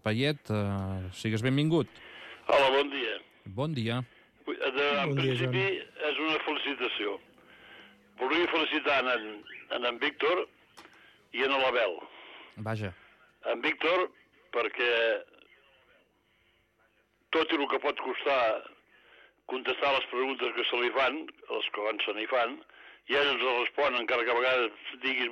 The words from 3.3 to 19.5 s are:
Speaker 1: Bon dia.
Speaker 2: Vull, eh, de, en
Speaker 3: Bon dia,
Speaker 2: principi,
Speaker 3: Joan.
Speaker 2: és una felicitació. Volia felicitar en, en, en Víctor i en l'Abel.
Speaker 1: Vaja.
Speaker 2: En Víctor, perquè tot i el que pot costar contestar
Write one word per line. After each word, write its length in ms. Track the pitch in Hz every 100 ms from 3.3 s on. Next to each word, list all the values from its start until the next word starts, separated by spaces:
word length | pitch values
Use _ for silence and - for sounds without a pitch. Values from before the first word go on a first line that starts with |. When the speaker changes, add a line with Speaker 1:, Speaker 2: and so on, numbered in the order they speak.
| _ -
Speaker 1:
Bon 280 | 95 151
dia. 280 | 147 113 120 123 - _ _ -
Speaker 2:
Vull, 140 | -
eh, 120 | 139
de, 180 | 131 143
en 160 | 143 139
Speaker 3:
Bon 80 | 139
dia, 80 |
Speaker 2:
principi, 400 | 135 127 127 127 196
Speaker 3:
Joan. 460 | 190 - - 151
Speaker 2:
és 80 | 135
una 180 | 156 156
felicitació. 720 | - 147 139 131 123 - 104 98 - - - - - - - - _ -
Volia 340 | 131 160 175
felicitar 480 | 160 151 151 147 139
en, 280 | 127 120 107 104 - - -
en, 140 | 127 123
en 120 | 120
Víctor 460 | 139 - 427 539 - _ _ - - - - - _
i 140 | 117 135
en 80 | 139
l'Abel. 320 | 131 123 107 82 - - - - - -
Speaker 1:
Vaja. 340 | 107 113 101 87 - _ - _
Speaker 2:
En 200 | - 117
Víctor, 460 | 139 156 156 180 180 - _ _ _
perquè 380 | 120 110 - 123 117 113 104 - - - _ _ _ _ _ _ _ _ _ _ _ _ _ _ _ _ _ _
tot 160 | 160 156
i 80 | 160
el 80 | 143
que 140 | 131
pot 160 | 143 143
costar 640 | 139 123 147 135 113 107 - - _ - - - - _
contestar 400 | -